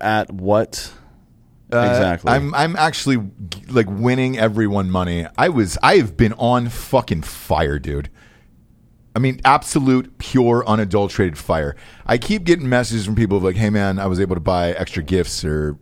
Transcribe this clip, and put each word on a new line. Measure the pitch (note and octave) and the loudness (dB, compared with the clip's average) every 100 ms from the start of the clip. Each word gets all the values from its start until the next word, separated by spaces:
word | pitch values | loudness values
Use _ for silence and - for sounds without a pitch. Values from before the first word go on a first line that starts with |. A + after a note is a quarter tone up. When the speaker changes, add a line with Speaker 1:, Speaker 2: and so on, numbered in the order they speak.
Speaker 1:
at | G#2+ G#2+ - | 0 -2 -2
what? | F#2+ F#2 G#2 - - - - - - _ _ _ _ - | -4 2 2 2 -6 -14 -16 -20 -20 _ _ _ _ -4
Speaker 2:
Uh, | A#2+ | 0
Speaker 1:
Exactly. | A#2+ A#2+ F#2 E2+ - | 2 2 2 0 0
Speaker 2:
I'm, | C3 C#3+ C#3 | 0 0 0
I'm | D#3+ E3+ | 0 0
actually, | D#3 D3 C#3 B2+ G2 - F#2+ G2 - | 0 0 0 0 -2 -10 -14 -14 -2
like, | B2+ G2+ | 0 0
winning | G2+ B2 C3 C3 B2+ | 0 0 2 0 0
everyone | A2 G#2 G#2+ G2+ F#2 | 0 2 0 0 0
money. | F#2 F2+ F2 E2 - | 0 0 -2 -4 0
I | E3 | 2
was, | C#3 F#2+ - | 2 0 2
I | C3 G3 | 4 4
have | A2 - | 2 2
been | A2+ | 0
on | - A#2+ B2 A#2+ | 2 0 0 0
fucking | - - C3+ - D#2+ | -8 -2 -2 0 -4
fire, | - - - D#2 D#2 D2 | -6 -12 -4 0 0 -2
dude. | C#2+ C#2+ D2 - - _ _ _ _ _ _ _ _ | -4 -6 -8 -14 -20 _ _ _ _ _ _ _ _
I | - | -2
mean, | C3 B2+ | 0 2
absolute, | C3 D3 - D#3 C3 B2+ B2+ - | 2 2 0 0 2 2 0 -10
pure, | - C3 A#2+ A#2+ A2+ | -2 2 4 2 2
unadulterated | A2 G2+ G#2 G2+ - F#2+ D2 | 0 2 0 0 0 0 -2
fire. | - E2 D2+ - - - - | -2 -2 -2 -6 -14 -12 -2
I | A#2+ | -2
keep | - G#3+ E3+ | 0 -2 2
getting | E3+ C3 | 2 2
messages | B2 A2+ A2+ G2+ | 0 0 -2 -2
from | A2 | 0
people | G#2+ G2 | 2 2
like, | F#2 F#2 | 0 0
"Hey, | G#2+ | 0
man, | G#2 G2 F#2+ | 0 0 -2
I | G2 | -2
was | F2+ | 0
able | F#2+ F2+ | 0 -2
to | |
buy | D#2+ F2+ F2 | 0 0 0
extra | E2+ F2+ F2+ | -2 -6 -6
gifts | D#2 F2+ E2+ - | -2 0 0 -4
or | D#2+ D2+ D2+ D2 | -4 -2 -2 -6